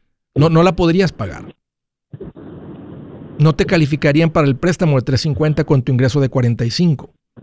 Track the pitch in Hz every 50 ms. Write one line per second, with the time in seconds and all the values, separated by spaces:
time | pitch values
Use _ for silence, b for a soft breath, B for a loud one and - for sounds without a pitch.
0 | _ _ _ _ _ _ - 131 147 165 160 160 170 190 170 190 180 165 170 190
1 | 196 151 - - 110 90 - - - - - _ _ _ _ _ _ _ _ _
2 | _ _ - - - - - - - - - - - - - - - - - -
3 | - - - - - - - - 147 160 156 - 190 165 196 170 151 135 156 139
4 | - 151 139 156 165 160 - 170 151 139 131 - - 175 170 - 185 156 143 131
5 | - - 131 117 - 156 135 - 156 151 147 160 151 - 156 131 120 - 131 120
6 | 131 127 - 147 135 127 - 135 120 120 117 - 120 117 - - 180 170 147 -
7 | - - _ _ _ _ _ -